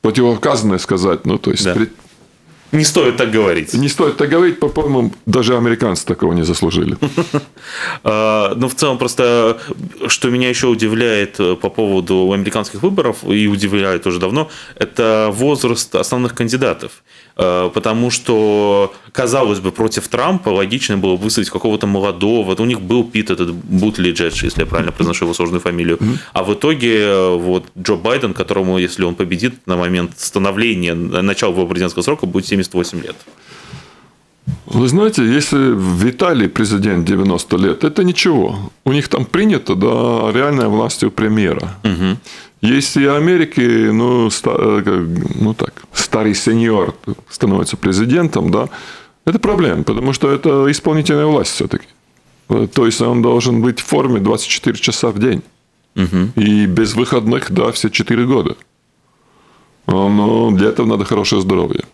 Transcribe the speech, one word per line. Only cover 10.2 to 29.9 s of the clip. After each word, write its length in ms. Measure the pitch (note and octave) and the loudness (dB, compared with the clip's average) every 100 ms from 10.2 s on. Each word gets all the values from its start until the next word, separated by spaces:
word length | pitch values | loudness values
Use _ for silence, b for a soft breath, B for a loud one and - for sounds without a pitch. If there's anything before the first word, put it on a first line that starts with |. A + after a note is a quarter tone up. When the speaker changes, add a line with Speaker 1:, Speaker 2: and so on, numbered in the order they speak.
| B2+ | 0
Speaker 2:
меня 200 | B2 B2+ | 0 0
ещё 200 | B2 C3 | 0 0
удивляет, 680 | A2+ A2 A2+ A#2+ G#2+ G2+ - | 2 0 0 2 0 -2 0
э, 160 | F2+ F2+ | 0 0
по 140 | G2 | -2
поводу 600 | - G#2+ F#2+ F2 F#2+ F#2 | -2 0 0 2 2 2
американских 480 | G2 G2 A2 G2+ G2+ | 2 0 -4 -6 -2
выборов, 360 | F3 G3 C3+ G#2+ | -2 0 -2 -2
и 240 | - G#2 G#2+ | -2 0 2
удивляет 600 | G2+ G2+ G2+ G2 F2 F#2+ | 0 0 0 0 0 -2
уже 120 | F2+ | -2
давно, 280 | F#2 C3 D3+ B B - | -2 -2 -4 B B -6
это 500 | - - A2+ A2 G#2+ | -6 0 2 2 0
возраст 600 | G2+ C3+ C#3+ B2+ A#2 - F#2 | 0 0 0 0 -2 -2 -2
основных 380 | F2+ B2 B2 | -2 -2 -2
кандидатов. 580 | B2 A#2 B2+ C3 E2 - - b b b - | -2 -4 0 -2 -4 -8 -16 b b b -2
Э, 320 | F#2 F2+ F2+ | 0 2 0
потому 360 | G#2+ A2 A2+ A#2+ | -2 -2 0 0
что, 800 | A#2 - A2+ G#2+ G#2 G#2 G2+ G2 - - | -2 0 2 2 2 2 2 0 -4 -10
казалось 480 | - B2+ C3+ A#2+ G2+ | -4 0 0 0 0
бы, 120 | F#2+ | -4
против 360 | - A2 G#2 - | -2 -2 -2 -4
Трампа 420 | A#2 D3 F#3 C#3 | -2 0 0 0
логично 480 | G2 G2 B2 - G2+ | 0 -2 -4 -2 0
было 180 | F#2+ F2+ | 0 0
выставить 340 | G#2+ A2+ F#2+ | 0 -2 -2
какого-то 380 | F#2+ A#2 G#2 G#2+ | -2 -2 0 0
молодого. 560 | G2 G2 F2 G2+ A#2 | 0 0 0 0 0
Вот 160 | F#2+ F#2+ | 0 0
у 60 | A#2 | 0
них 140 | A#2 | -2
был 220 | F#2 A#2+ | 0 0
Пит, 260 | A#2 G#2+ G#2+ | 0 -2 -2
этот 220 | F2+ F2 | -2 -2
Бутиджедж, 880 | E2+ E2 F#2 G#2+ G#2 - E2 E2+ - - | -6 -2 2 2 2 -2 0 -2 -2 -4
если 160 | - | -2
я 40 | D#2 | -2
правильно 260 | E2+ E2 | -2 -4
произношу 340 | - E2+ E2 E2+ | -2 -2 0 -2
его 80 | |
сложную 280 | F2 E2+ F2 | -2 -2 -2
фамилию. 360 | F2 F2 E2+ E2 | -2 -2 -2 0
Speaker 1:
Мгм. 180 | G#2+ B2 - | 0 -2 -4
Speaker 2:
А 100 | - | -6
в 100 | F#2 | -2
итоге, 440 | G2+ D3 D#3 A#2+ A2 | 0 0 0 2 2
э, 360 | G#2 G2 F#2 F2+ | 2 2 2 0
вот 260 | F2 F2+ - - | 0 -2 -4 -10
Джо 180 | F#2 F#2+ | -2 -2
Байден, 380 | G2+ C3+ A#2+ | 0 -2 -2
которому, 460 | F2+ F#2 F#2+ F#2 F#2 | -4 -2 -2 0 0
если 240 | F2+ - F2+ | -2 -2 -4
он 100 | F2 | -2
победит, 380 | F#2 F2 B2 A#2+ - | -4 -2 -4 -6 -4
на 80 | F2+ | -2
момент 340 | F2 | 0